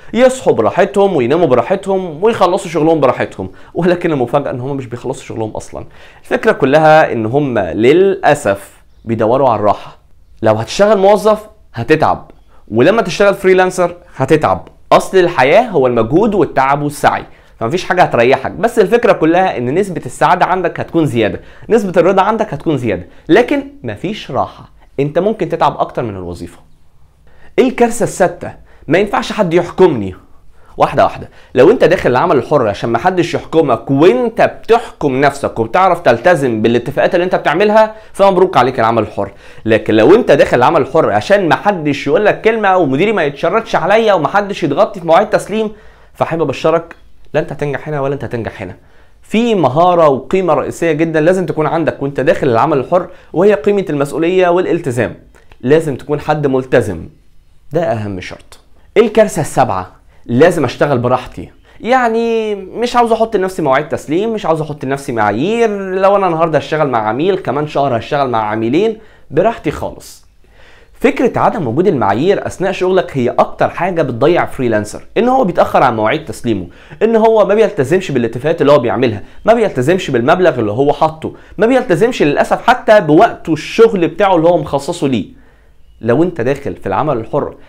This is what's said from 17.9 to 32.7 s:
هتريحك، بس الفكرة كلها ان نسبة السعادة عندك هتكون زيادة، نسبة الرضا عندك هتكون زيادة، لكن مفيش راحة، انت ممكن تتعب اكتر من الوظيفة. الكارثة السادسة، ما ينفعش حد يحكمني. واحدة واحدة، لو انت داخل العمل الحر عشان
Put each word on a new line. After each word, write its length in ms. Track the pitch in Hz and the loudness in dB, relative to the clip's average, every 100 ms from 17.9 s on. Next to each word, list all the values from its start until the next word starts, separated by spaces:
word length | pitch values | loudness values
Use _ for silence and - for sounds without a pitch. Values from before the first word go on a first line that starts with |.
| 180 | 0
هتريحك، 480 | 151 120 120 127 - | 2 4 2 2 -2
بس 280 | - 226 233 | -4 -2 0
الفكرة 340 | 190 240 214 | 2 2 2
كلها 440 | 175 160 170 190 117 | 2 2 2 0 -2
ان 180 | 120 160 | -2 -2
نسبة 260 | 196 151 127 | -2 -6 -10
السعادة 400 | - 156 180 165 | -2 0 2 2
عندك 340 | 185 170 - | 0 -2 -4
هتكون 260 | - 170 147 | -4 0 0
زيادة، 360 | 117 101 87 - - - | 0 0 -2 -12 -18 0
نسبة 240 | 226 196 180 | 0 2 2
الرضا 240 | 175 196 | 4 4
عندك 320 | 190 220 214 | 2 0 -4
هتكون 240 | 147 165 139 | -4 -2 -2
زيادة، 300 | 117 90 - - - | -2 -4 -6 -14 2
لكن 340 | 185 240 285 269 - | 2 4 -2 -4 -12
مفيش 480 | 113 104 170 214 - | -12 -8 -8 -10 -6
راحة، 380 | 123 90 - 107 _ - - | -4 -4 -8 -20 _ -12 -6
انت 200 | 143 165 | -4 -2
ممكن 300 | 196 214 151 | -2 -2 -4
تتعب 280 | 160 151 - | -2 -2 -2
اكتر 260 | 156 - | -6 -6
من 120 | 120 98 | -8 -8
الوظيفة. 440 | 87 85 85 - - - - - - _ - - - - | -10 -10 -14 -16 -20 -20 -20 -20 -20 _ -20 -20 -6 0
الكارثة 440 | 254 - 233 214 | 0 2 -2 0
السادسة، 500 | 160 - 180 175 - - - - - | -4 0 -2 -2 -12 -16 -20 -18 -2
ما 100 | 170 | 0
ينفعش 340 | 208 233 226 | 0 -2 -4
حد 220 | 214 185 | -4 0
يحكمني. 640 | 170 170 - 185 127 95 85 - - - - - - | 0 0 2 2 2 -6 -10 -18 -20 -20 -20 -14 -2
واحدة 260 | 156 139 | 0 2
واحدة، 260 | 92 - - - - - | 0 -2 -14 -20 -4 4
لو 160 | 147 | 4
انت 120 | 254 | 6
داخل 260 | 170 180 151 | 2 2 0
العمل 280 | 123 170 143 | 0 2 0
الحر 300 | - 147 | 0 0
عشان 220 | 110 | 0